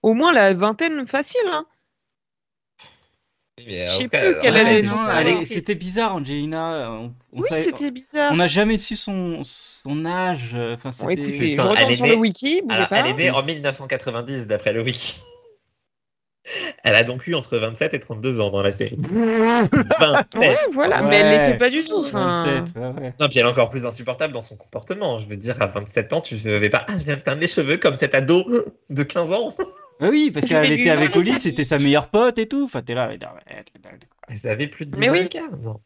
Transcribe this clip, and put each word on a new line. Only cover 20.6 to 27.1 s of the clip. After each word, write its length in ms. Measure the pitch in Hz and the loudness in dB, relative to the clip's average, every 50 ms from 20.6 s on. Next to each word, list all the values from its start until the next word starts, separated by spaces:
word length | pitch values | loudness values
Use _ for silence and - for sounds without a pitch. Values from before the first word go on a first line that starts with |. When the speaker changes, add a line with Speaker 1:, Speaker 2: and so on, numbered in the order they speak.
| 605 453 | 0 0
Speaker 1:
voilà, 280 | 285 262 285 - - - | 0 0 0 2 2 2
mais 160 | - - - | 2 4 4
elle 140 | - - - | 6 6 6
les 60 | - - | 6 6
fait 140 | 147 139 | 4 4
Speaker 3:
Ouais. 40 | 123 | 2
Speaker 1:
pas 140 | - 247 254 | 2 2 0
du 120 | 254 311 320 | 0 -2 -4
tout, 200 | 320 427 392 285 | -2 -2 -2 -2
enfin. 400 | 277 208 202 185 180 175 170 170 | -2 -2 0 0 0 0 0 0
Speaker 3:
Vingt-sept, 320 | 151 139 131 - 170 - | 0 -2 -2 -4 -6 -8
ouais, 260 | 113 120 127 131 143 | -8 -8 -8 -8 -8
ouais. 120 | 139 127 123 - | -10 -10 -4 -2
Speaker 2:
Non, 100 | 147 139 | -2 0
puis 100 | 123 131 | 2 4
elle 80 | 117 | 4
est 20 | 120 | 4
encore 220 | 120 135 120 110 | 4 2 2 2
plus 160 | 123 135 120 | 0 -6 -6
insupportable 480 | 120 113 117 120 127 123 - 156 156 131 | -6 -8 -8 -8 -8 -4 -4 -4 -4 -4
dans 80 | 117 | -8
son 140 | 110 - 117 | -12 -12 -18
comportement. 640 | 104 - - - - - - 185 202 208 156 120 110 | -20 -20 -14 -14 -14 -10 -8 -8 -6 -4 -4 -4 -4
Je 80 | 107 104 | -6 -10
veux 80 | 107 | -10
dire, 200 | 98 98 117 123 127 | -8 -6 -6 -2 -2
à 60 | 113 95 | -2 -2
vingt-sept 440 | 92 104 101 - - 120 107 - | -2 -6 -8 -2 -4 -4 -2 0
ans, 80 | - 165 | -2 -4
tu 140 | - - 123 | -2 -4 -8
ne 220 | 107 110 110 104 | -6 -2 0 0
vais 120 | 104 104 101 | 2 2 2
pas, « 160 | - 123 - - | 2 0 0 -2
Ah, 40 | 208 180 | -6 -6
je 60 | 147 | -4
viens 120 | 147 | -4